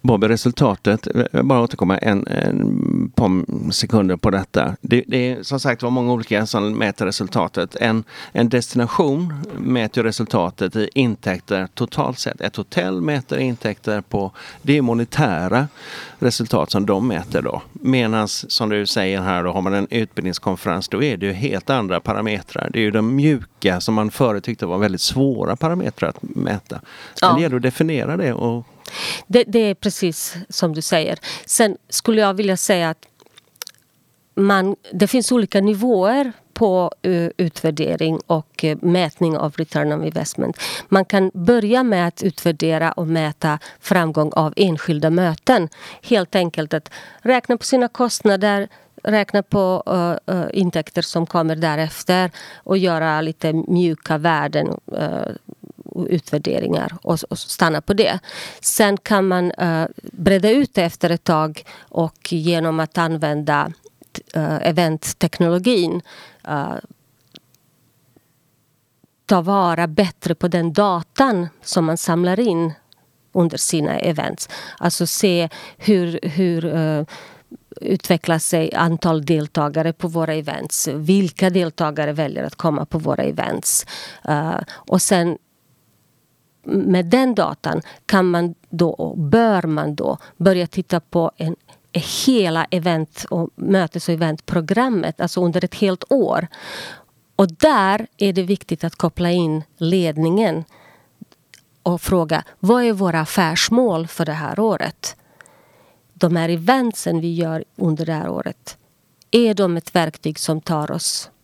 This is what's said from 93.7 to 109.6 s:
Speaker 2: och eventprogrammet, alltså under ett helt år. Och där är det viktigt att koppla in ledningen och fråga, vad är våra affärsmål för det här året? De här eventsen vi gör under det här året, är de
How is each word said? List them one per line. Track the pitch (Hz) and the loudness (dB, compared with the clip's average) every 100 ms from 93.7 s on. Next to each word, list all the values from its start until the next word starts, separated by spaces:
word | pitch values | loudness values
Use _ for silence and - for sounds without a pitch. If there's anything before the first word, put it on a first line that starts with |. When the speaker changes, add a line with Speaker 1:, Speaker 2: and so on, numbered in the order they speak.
| 190 165 175 - | 2 2 -4 -2
Speaker 2:
och | |
eventprogrammet, | 165 165 156 - 180 156 196 262 214 - - | 0 0 -2 -2 -2 0 0 2 0 -2 -4
alltså | - - | -4 0
under | 180 175 | 0 0
ett | 175 | -2
helt | - 202 185 - | 0 0 0 0
år. | 269 196 - 175 - - - - - _ _ _ - | 2 2 0 -2 -10 -16 -14 -14 -18 _ _ _ 0
Och | 190 | 0
där | 160 311 254 190 208 226 _ | 4 4 4 2 0 -4 _
är | 202 | 0
det | 185 | 0
viktigt | 180 196 - 165 | 0 -2 -2 -4
att | 165 - | -4 -2
koppla | 170 - 175 | -4 0 0
in | 175 165 156 151 _ | 2 2 -2 -6 _
ledningen | 165 190 170 151 160 190 220 160 160 - - _ _ _ - _ _ - _ _ | 0 2 2 0 2 2 2 -2 -6 -16 -20 _ _ _ -20 _ _ -20 _ _
och | - 175 | -4 -2
fråga, | - 185 160 160 - - | 0 0 2 -2 -4 -4
vad | 180 247 | 2 4
är | 240 | 4
våra | 202 190 165 | 2 0 0
affärsmål | 156 - 170 160 - 233 247 165 165 | 0 0 2 0 2 2 4 2 -2
för | - | -4
det | 160 | -4
här | 156 151 185 | -2 -4 0
året? | 220 190 - - - - _ _ - _ _ _ _ _ _ | 0 0 -4 -8 -14 -14 _ _ -20 _ _ _ _ _ _
De | - 175 170 | -2 0 2
här | 165 | 0
eventsen | 170 170 262 247 - - 170 | 0 2 2 2 -2 -2 -2
vi | 165 | -2
gör | 165 165 160 - - | -2 -2 -4 -8 -4
under | 170 151 160 | -2 0 -2
det | |
här | 156 - | -4 -4
året, | - - - - - _ _ _ _ _ | -6 -8 -10 -18 -20 _ _ _ _ _
är | 226 233 | 4 4
de | 202 | 2